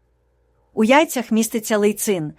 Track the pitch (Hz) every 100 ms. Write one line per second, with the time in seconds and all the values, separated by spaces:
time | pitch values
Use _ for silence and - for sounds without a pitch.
0 | _ _ _ _ _ _ _ - 220 277
1 | 320 254 220 220 226 233 214 214 208 208
2 | - 185 151